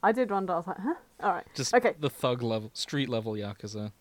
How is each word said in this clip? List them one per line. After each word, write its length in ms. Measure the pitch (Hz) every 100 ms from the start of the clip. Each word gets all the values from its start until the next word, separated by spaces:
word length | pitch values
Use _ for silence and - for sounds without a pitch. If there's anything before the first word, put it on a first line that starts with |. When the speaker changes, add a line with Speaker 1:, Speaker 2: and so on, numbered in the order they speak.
Speaker 1:
I 100 | 196
did 180 | 226 240
wonder, 240 | 196 190
I 20 | 170
was 100 | 175
like, 140 | -
"Huh?" 140 | 208 349 - _
All 100 | 202
right. 120 | 175 -
Speaker 2:
Just 200 | - 131
Speaker 1:
Okay. 200 | 254 233 156
Speaker 2:
the 80 | 147
thug 320 | - 131 123
level, 280 | 120 110 107
street 360 | - - 147 131
level 240 | 120 113
Yakuza. 580 | 107 101 104 107 107 107 -